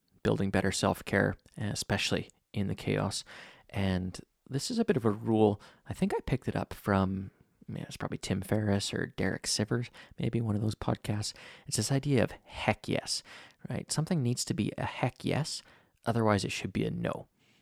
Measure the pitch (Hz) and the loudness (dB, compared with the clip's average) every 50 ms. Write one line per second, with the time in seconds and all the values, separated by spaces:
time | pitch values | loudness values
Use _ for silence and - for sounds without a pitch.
0 | _ _ _ _ - 104 107 - 98 98 98 98 92 98 95 - - 98 95 - | _ _ _ _ 2 2 2 4 2 2 2 2 2 2 2 2 2 2 0 0
1 | - - - 98 101 101 98 - - - _ - 110 101 - - - - 104 98 | -2 0 2 4 4 2 0 -2 -8 -16 _ -8 -6 -4 -4 -4 -2 -2 0 0
2 | - - - 85 - - - _ _ _ - 110 98 98 107 104 - 104 104 101 | 0 0 0 -2 -2 -6 -12 _ _ _ -6 -4 -2 -2 -4 -4 -2 0 0 0
3 | 101 98 - - - - - - - - - - - - - 104 98 95 92 90 | 0 0 -2 -6 -8 -12 -14 -18 -18 -20 -20 -20 -20 -8 -4 -2 0 2 2 0
4 | 92 92 90 - - _ _ _ _ - 127 135 - - 247 226 226 - 196 135 | 0 -4 -6 -10 -14 _ _ _ _ -8 -6 -4 -4 -2 0 0 2 2 2 4
5 | 113 113 101 110 113 113 113 110 110 104 101 - - - - _ _ - - - | 4 2 2 2 2 4 6 8 8 8 6 4 -2 -12 -20 _ _ -12 -4 -2
6 | - 101 - 453 - - 135 123 - - - - - - - - - - 101 95 | 0 0 0 -2 0 0 -2 -2 0 -2 -2 -2 -4 -4 -8 -6 0 2 4 4
7 | 95 92 95 95 95 98 - _ _ _ _ _ - - 107 - - - - - | 4 2 0 -2 -6 -8 -12 _ _ _ _ _ -14 -10 -8 -8 -8 -10 -8 -8
8 | - - - - - - 98 95 95 - - 107 107 104 101 101 101 - - - | -6 -6 -6 -4 -2 -2 -2 -2 0 0 0 2 2 2 2 2 0 0 -2 -2
9 | 85 85 - - 101 95 - - - - - - 113 - 127 120 123 - - - | -4 -4 -2 -2 0 0 0 -2 -2 -2 0 0 0 0 0 -2 -2 -4 -10 -16
10 | - - - - - 117 113 117 117 110 104 104 107 107 104 - - - - - | -20 -16 -8 -6 -4 -2 0 0 0 0 0 0 0 0 -2 -2 -2 -2 -2 -2
11 | - - 104 104 104 - - - - - - - - - - - 107 - 139 135 | -2 -4 -4 -2 -4 -6 -8 -12 -16 -20 -20 -18 -10 -4 -2 0 0 2 0 0
12 | 135 147 139 120 98 - - - _ - - - - - 104 - - - - - | 2 2 4 4 4 2 0 -6 _ -16 -10 -2 0 0 0 0 -2 -2 -2 -2
13 | - - - - - - - - - - - _ - - 127 - - - - - | -2 -2 -4 -6 -6 -10 -16 -20 -20 -20 -18 _ -10 -6 -6 -6 -6 -4 -2 -2
14 | 156 - 185 160 127 120 123 - - - - - 104 - - - - - - - | -2 0 0 0 2 2 0 0 -2 -2 -2 0 -2 -2 -2 -2 -4 -4 -2 -2
15 | - 123 - - - - 87 120 151 - - - - - - - _ _ _ _ | -2 -2 -2 -4 -4 -2 0 0 -2 -2 -6 -10 -10 -14 -20 -20 _ _ _ _
16 | - 120 110 117 113 107 107 98 - - - - - 98 - - 110 110 110 113 | -4 -2 0 4 4 4 4 4 2 0 -4 -4 -6 -4 -2 0 0 0 -2 -2
17 | 117 - - - - - _ _ _ _ _ _ | -2 -4 -4 -6 -8 -14 _ _ _ _ _ _